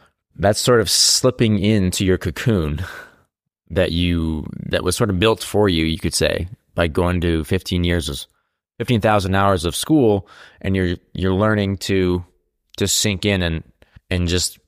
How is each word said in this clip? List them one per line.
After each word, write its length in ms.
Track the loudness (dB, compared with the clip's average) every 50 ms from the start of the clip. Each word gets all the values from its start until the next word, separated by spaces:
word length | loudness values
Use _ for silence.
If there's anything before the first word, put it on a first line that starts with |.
| _ _ _ _ _ _ _
that's 240 | 0 0 0 2 2
sort 200 | 2 2 4 4
of 100 | 2 2
slipping 680 | 2 2 2 2 2 2 2 0 2 2 2 2 2 2
into 460 | 2 2 2 2 2 0 0 0 0
your 140 | 0 0 0
cocoon 640 | -2 -4 -6 -4 -2 0 0 0 0 -2 -4 -6 -8 -10 -12 -16 -20 -20 _ _ _
<laughs> 440 | _ _ _ _ _ _ _ _ -6
that 220 | -2 0 0 0
you, 540 | 0 0 0 0 0 0 -2 -2 -4 -4 -8 -10 -12 -12 -8
that 180 | -4 -4 -2 -2
was 100 | -2 -2
sort 140 | 0 0 0
of 100 | 0 2
built 240 | 2 2 2 0
for 280 | -2 -2 0 2 2 2
you, 160 | 2 2 0
you 120 | 0 -2 -2
could 140 | -4 -4
say, 360 | -2 0 0 0 0 -2 -6 -8 -12 -18 _ _ -4
by 120 | -2 -2
going 340 | 0 0 0 0 0 0 0
to 220 | 0 0 0 -2 -2
fifteen 380 | -2 -4 -4 -2 -2 -2 -2
years 260 | 0 0 0 0 -2 -4
of, 160 | -8 -10 -12 -14 _ _ _ _ _ _ _ _ _
fifteen 240 | -8 -2 0 0 2
thousand 340 | 2 2 2 2 2 0 0
hours 300 | 2 2 2 2 0 0
of 100 | -2 -4
school, 540 | -4 -2 2 2 4 4 4 2 2 -2 -6 -18 -20 -20 -20 _ -8
and 160 | -4 -2 -2
you're, 200 | 0 0 -2 -2 -4 _ _ -8
you're 180 | -4 -2 0
learning 460 | 0 2 2 2 2 0 0 -2 -4 -4
to, 440 | -2 -2 0 2 2 2 0 -2 -4 -8 _ _ _ _ _ _ _ _ _
to 100 | -4 -2
sink 380 | -2 0 0 0 -2 -2 -2 0
in 180 | 0 0 0
and, 220 | 0 -2 -2 -4 -8 _ _ _ _ _ -20 -18 _ -6
and 180 | -2 -2 0 0
just, 300 | 0 0 -2 -4 -8 -12 _